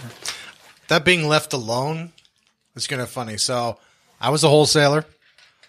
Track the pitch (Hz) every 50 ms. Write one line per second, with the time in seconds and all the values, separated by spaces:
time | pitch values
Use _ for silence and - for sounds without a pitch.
0 | 131 117 - - - - - - - - - _ _ - _ _ _ - 156 170
1 | 147 180 180 170 151 151 151 151 - - - 131 113 131 120 123 135 151 160 165
2 | 170 170 _ _ _ _ _ _ _ _ _ _ _ _ - 117 - - 147 127
3 | 123 - - 131 120 110 107 101 - - 127 123 120 120 107 _ _ _ _ _
4 | _ _ _ - - 123 147 151 160 147 147 151 151 - - 156 143 139 147 156
5 | 156 _ _ _ _ _ _ _ _ _ _ _ _